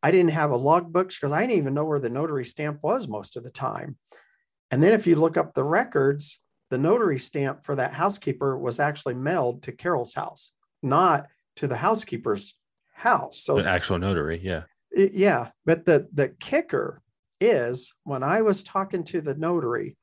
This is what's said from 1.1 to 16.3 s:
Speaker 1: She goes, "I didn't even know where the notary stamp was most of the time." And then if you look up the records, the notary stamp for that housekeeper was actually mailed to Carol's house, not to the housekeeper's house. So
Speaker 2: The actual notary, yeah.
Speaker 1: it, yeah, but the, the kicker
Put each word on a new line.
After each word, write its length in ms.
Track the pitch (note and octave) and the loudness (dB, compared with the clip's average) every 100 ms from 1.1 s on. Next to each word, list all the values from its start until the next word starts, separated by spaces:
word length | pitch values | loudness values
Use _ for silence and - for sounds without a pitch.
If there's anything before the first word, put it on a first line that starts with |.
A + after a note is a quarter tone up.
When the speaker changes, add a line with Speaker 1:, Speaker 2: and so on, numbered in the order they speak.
Speaker 1:
She 100 | - | -4
goes, 120 | C#3+ | -4
"I 80 | D3+ | -2
didn't 160 | B3 G#3 | 0 0
even 160 | C#3 C#3 | 0 -2
know 100 | D#3 | 0
where 140 | D3 | -2
the 100 | B2 | -2
notary 360 | B2 D#3+ D3 A#2+ | -4 -4 -4 -6
stamp 360 | - D3+ D3 | -6 -8 -4
was 260 | D3 B3 E3+ | -2 -2 -4
most 280 | G#2+ G2+ - | -10 -10 -14
of 80 | |
the 80 | A#2+ | -14
time." 480 | - C3 - - C#3+ _ - _ _ _ _ _ | -8 -6 -6 -10 -14 _ -20 _ _ _ _ _
And 120 | B2+ | 4
then 100 | E3+ | 6
if 140 | A3 G#3 | 6 4
you 80 | D#3 | 4
look 200 | D#3+ E3 | 4 2
up 180 | E3 | -2
the 100 | - | -2
records, 760 | C#3 F3 B3+ D3+ C3+ C#3+ D3 - _ _ _ | 0 0 0 2 2 0 -6 -10 _ _ _
the 80 | C3 | -2
notary 400 | D3+ A#3 G#3 C3+ | 2 4 2 0
stamp 460 | - D3+ C#3 C3+ - | -4 -4 -4 -4 -6
for 100 | C#3 | -2
that 180 | B2+ | -2
housekeeper 640 | C#3+ F3+ G3 - B2+ C#3 C3 | 0 -2 -2 -6 -2 -2 -2
was 220 | B2+ A#2+ | -4 0
actually 360 | D3 D3 - B2 | -2 -2 -6 -4
mailed 480 | C#3 F3+ B2 C3 | -2 0 -2 -4
to 80 | - | -12
Carol's 420 | - F3+ D#3 A#2+ | -6 -2 -2 -2
house, 400 | - - - - _ _ _ | -6 -8 -10 -16 _ _ _
not 440 | C3+ C#3+ F#3 D3+ - _ _ - | 0 2 4 2 -2 _ _ -8
to 120 | C#3+ | -6
the 100 | A#2+ | -2
housekeeper's 760 | E3 A3 - - - G#2 - _ _ _ _ | 0 -2 -4 -6 -2 -4 -4 _ _ _ _
house. 460 | - A3+ A#3+ - - | -4 2 2 0 -6
So 160 | - C#3 | 0 0
Speaker 2:
The 120 | F2 | 2
actual 300 | F2+ - F2+ | 0 0 -2
notary, 420 | F#2 F2+ D2+ E2+ | 0 0 -2 -4
yeah. 260 | F#2 E2+ - _ _ | -4 -6 -8 _ _
Speaker 1:
it, 220 | - G3 | 2 2
yeah, 380 | G3+ G3+ C3 A#2+ _ - | 4 2 2 -2 _ 0
but 200 | E3 E3+ | 0 4
the, 220 | D3+ - | 4 2
the 160 | C#3+ | -2
kicker 720 | C3+ | -2